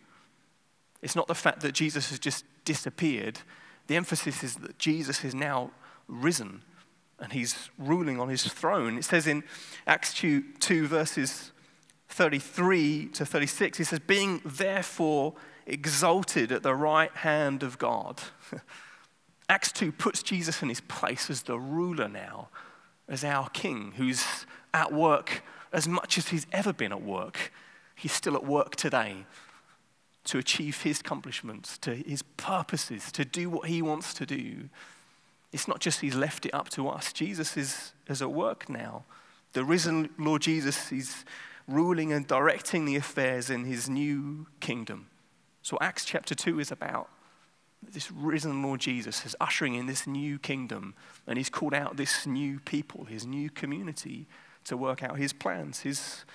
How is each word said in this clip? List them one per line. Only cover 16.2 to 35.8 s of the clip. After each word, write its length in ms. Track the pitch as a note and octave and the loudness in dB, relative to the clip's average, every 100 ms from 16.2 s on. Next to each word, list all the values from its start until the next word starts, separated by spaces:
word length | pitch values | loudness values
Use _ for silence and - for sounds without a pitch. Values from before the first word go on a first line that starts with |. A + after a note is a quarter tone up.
| F3+ D#3 A#2 | 4 2 2
at 100 | B2+ | 2
the 120 | C#3+ | 2
right 400 | C3 D3+ D#3 D#3+ - | 4 6 6 4 2
hand 440 | D#3+ D3+ C#3+ C3+ | 2 4 2 0
of 160 | C#3 - | -4 -2
God." 420 | A#2+ A2 - D3 - - - | 0 0 -4 -8 -12 -14 -14
<laughs> 100 | D#3+ - - - - - _ _ _ - | -14 -14 -18 -18 -20 -20 _ _ _ 2
Acts 240 | G3 - | 4 2
two 200 | - F3 | 0 0
puts 300 | D3+ G#3 - | 2 0 0
Jesus 400 | - F#3 E3 D#3+ | 0 -2 0 -2
in 60 | C#3+ | -2
his 120 | A#2+ | -4
place 480 | - - - B2+ - | -6 -2 -2 0 -2
as 140 | C3+ | -4
the 140 | - A#2+ | -4 -4
ruler 500 | C3 D#3+ F3+ D#3+ G#2 | -2 0 0 0 -2
now, 400 | G2+ G2 G#2 - - - - - _ - | -4 -10 -12 -14 -16 -18 -20 -20 _ -8
as 160 | C3 | -4
our 240 | C#3+ C#3 C3+ | 0 0 -2
king, 440 | - F#3+ B2 G#2 G2 | -4 -4 -4 -6 0
who's 280 | B2+ B2+ - - - - - | 0 2 0 -4 -8 -18 -2
at 180 | D#3+ D#3+ | 0 2
work 500 | D3 E3 D3 - - - - - | 4 6 6 2 -6 -8 -18 -4
as 160 | F3 D#3 | 0 2
much 300 | F3 - F#3+ | 0 2 0
as 100 | - | 2
he's 180 | E3 - | -2 0
ever 200 | F#3 G3+ | 0 0
been 200 | - G2+ | 0 -2
at 100 | G2+ | -2
work. 500 | G#2 F#2 F#2+ - - - - - - | -4 -4 -4 -6 -8 -10 -20 -20 -20
He's 180 | - D#3 | -8 -2
still 220 | - - | 0 2
at 100 | C#3+ | 0
work 320 | C#3 D3 - - | 2 2 2 0
today 480 | D3+ C3 G#2+ F#2+ F#2+ - - - - _ _ _ _ _ | 2 2 2 -4 -12 -18 -20 -20 -20 _ _ _ _ _
to 140 | - C3 | -4 0
achieve 440 | B2 - D3 - | 2 0 0 -2
his 180 | D#3 D3 | -2 -2
accomplishments, 800 | - D3 - - A#2+ G#2+ - - | -2 -6 -6 -8 -8 -10 -12 -8
to 160 | - | -4
his 280 | A#2+ D3 C#3 | -4 -4 -6
purposes, 880 | - - - F#3+ - E3 - G#2+ - | -6 -8 -2 0 0 -2 -4 -6 -6
to 120 | - | -4
do 240 | C3+ F3 F3 | -4 -2 -2
what 200 | E3 E3 | -2 0
he 120 | E3+ | 0
wants 320 | D#3 D3+ - | 0 0 -4
to 120 | - C3 | -6 -6
do. 420 | C3+ A2+ G#2+ C3+ - - - - _ _ _ _ | -6 -6 -10 -12 -16 -20 -20 -20 _ _ _ _
It's 180 | D3 - | -6 -4
not 120 | - | -2